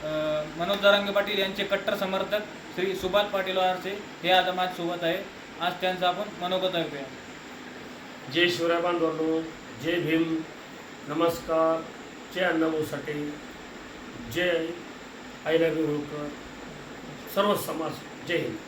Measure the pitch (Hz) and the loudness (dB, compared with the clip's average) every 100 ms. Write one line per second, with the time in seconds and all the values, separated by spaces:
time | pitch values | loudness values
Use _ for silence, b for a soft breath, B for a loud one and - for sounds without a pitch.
0 | 156 156 156 151 151 151 175 196 202 202 | -2 0 2 0 -2 -2 0 6 8 6
1 | 202 202 196 202 190 196 196 196 - 202 | 6 2 2 2 0 0 0 0 0 0
2 | 190 190 190 208 208 - - - 190 180 | 0 0 2 0 -2 -10 -10 -2 0 0
3 | 185 196 202 196 185 185 185 180 180 202 | 4 4 4 2 0 4 4 2 -2 -6
4 | - - 170 185 180 185 185 - 170 170 | -8 -4 4 6 6 2 0 0 -2 0
5 | 165 180 196 - - - 170 180 185 185 | 0 0 -2 -12 -14 -2 -2 0 0 2
6 | 180 180 - - 180 185 180 170 151 143 | 2 2 -2 -4 0 2 2 2 0 -4
7 | 135 - - - - - - - - - | -8 -10 -14 -14 -14 -14 -14 -14 -14 -14
8 | - - - 143 175 170 170 170 175 170 | -14 -12 -4 2 2 4 2 4 2 2
9 | 160 156 160 160 160 - - 123 156 175 | 2 2 2 2 0 -8 -14 -6 -2 0
10 | 151 165 165 160 160 - - - - - | 2 4 4 0 -4 -12 -14 -14 -14 -14
11 | 131 156 170 165 - 160 160 165 165 - | -6 2 2 2 0 4 4 4 -2 -12
12 | - - - 180 185 165 160 156 151 143 | -14 -14 -8 0 2 4 4 2 0 -4
13 | 151 147 147 147 - - - - - - | -4 -4 -4 -6 -12 -12 -14 -14 -14 -14
14 | - - - 170 180 170 165 170 - - | -14 -12 -6 0 2 2 0 -4 -10 -14
15 | - - - - 156 165 165 156 151 147 | -14 -14 -14 -8 2 6 6 4 2 2
16 | 143 151 147 - - - - - - - | -2 -6 -6 -8 -12 -14 -14 -12 -12 -12
17 | - - - - 202 196 - 156 156 127 | -12 -12 -4 2 4 4 0 -2 -4 -4
18 | - - - 170 135 107 | -10 -12 0 0 0 -4